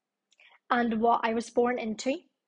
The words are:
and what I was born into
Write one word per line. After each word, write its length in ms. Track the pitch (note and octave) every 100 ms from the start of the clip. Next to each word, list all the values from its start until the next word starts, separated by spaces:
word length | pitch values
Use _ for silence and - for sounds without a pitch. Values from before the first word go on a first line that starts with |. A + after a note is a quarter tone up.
| _ _ _ _ _ _ -
and 300 | B3 A#3+ A3
what 220 | A#3 A#3
I 100 | A#3
was 160 | A#3 A#3
born 300 | - A#3+ B3
into 440 | A3 G#3+ B3+ D#4+ _ _